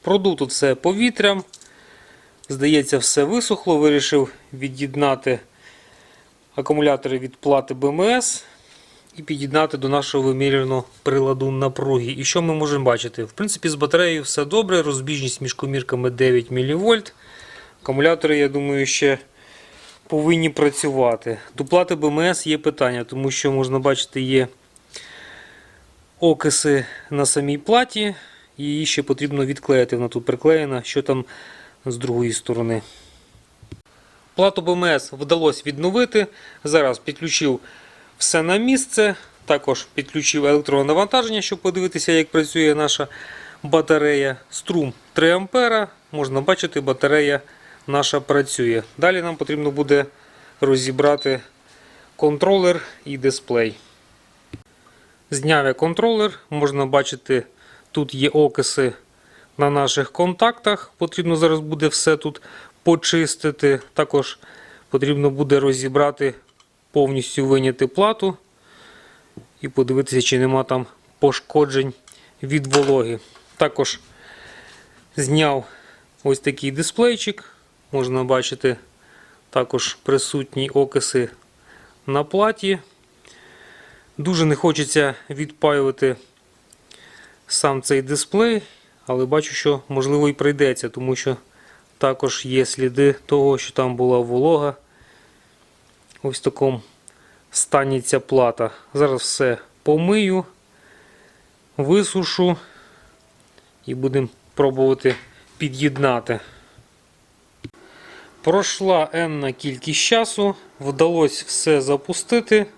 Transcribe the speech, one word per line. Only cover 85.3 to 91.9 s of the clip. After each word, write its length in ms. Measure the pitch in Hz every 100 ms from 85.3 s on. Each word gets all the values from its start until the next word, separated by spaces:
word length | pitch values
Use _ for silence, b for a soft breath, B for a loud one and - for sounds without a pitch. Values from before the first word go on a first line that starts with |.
| 143 151 - 151 143 135 135 135 123 - _ _ _ _ _ B B B B B B -
сам 340 | - 147 135
цей 200 | - 135
дисплей, 600 | 131 143 - 196 233 220 - b b b -
але 180 | 127
бачу, 280 | 131 151 151
що, 280 | - 147 139 -
можливо, 400 | 135 135 147 147
і 40 |
прийдеться, 560 | 143 143 143 139 127 120
тому 260 | 127 127
що 220 | 127 135 131 _ b b b b